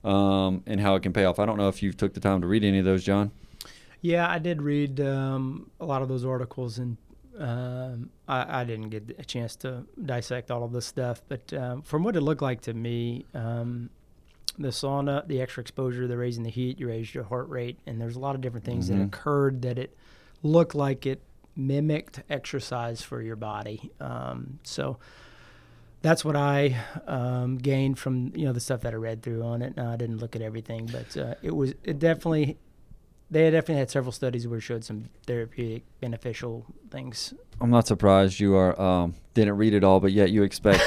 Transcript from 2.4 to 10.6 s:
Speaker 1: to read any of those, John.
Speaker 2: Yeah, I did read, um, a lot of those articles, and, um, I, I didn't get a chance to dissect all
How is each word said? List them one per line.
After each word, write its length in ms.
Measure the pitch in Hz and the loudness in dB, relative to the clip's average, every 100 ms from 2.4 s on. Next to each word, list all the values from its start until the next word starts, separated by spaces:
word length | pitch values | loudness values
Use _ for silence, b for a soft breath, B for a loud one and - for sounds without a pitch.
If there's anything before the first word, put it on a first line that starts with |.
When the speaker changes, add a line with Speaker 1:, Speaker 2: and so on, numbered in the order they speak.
Speaker 1:
to 80 | 87 | 2
read 160 | 110 | 4
any 160 | 104 98 | 4 4
of 40 | |
those, 200 | 92 95 | 4 2
John. 260 | 92 98 104 - B B B B B B | 4 2 0 -6 B B B B B B
Speaker 2:
Yeah, 280 | 170 170 170 | 0 0 2
I 100 | 170 | 0
did 200 | 170 165 | -2 -2
read, 400 | 147 147 143 135 | 0 0 0 -2
um, 720 | 139 135 135 135 131 139 - _ | -2 0 -2 -2 -4 -6 -14 _
a 60 | 165 | -4
lot 160 | 135 | -2
of 60 | 131 | -2
those 180 | 131 127 | -2 -2
articles, 500 | 127 120 - 123 113 | -4 -6 -6 -8 -6
and, 200 | 123 117 _ - - 240 | -6 -8 _ -20 -20 -10
um, 720 | 139 120 123 127 127 120 120 _ - | -6 -6 -6 -8 -8 -10 -12 _ -4
I, 320 | 131 - 131 | -4 -2 -4
I 40 | |
didn't 260 | 120 110 107 | -4 -6 -6
get 260 | 107 110 - | -8 -10 -16
a 60 | |
chance 320 | - 127 117 - | -8 -6 -6 -8
to 300 | 131 127 - - | -10 -10 -12 -10
dissect 460 | 165 120 117 123 - | -6 -6 -4 -8 -4
all 120 | 120 | -6